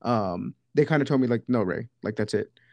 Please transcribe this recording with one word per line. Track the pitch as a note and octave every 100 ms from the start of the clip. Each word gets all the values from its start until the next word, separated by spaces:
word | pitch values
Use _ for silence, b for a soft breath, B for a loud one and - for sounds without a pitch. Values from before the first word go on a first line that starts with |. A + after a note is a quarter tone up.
um, | A2 A#2 F#2+ E2+ G2+ - _
they | D3+ C#3+
kinda | D3+ C#3+
told | C#3
me, | B2
like, | A#2 -
"No, | B2
Ray, | F#2 C#2+ A2+ _
like, | B2+ A2+
that's | G#2+
it. | G#2 - _ b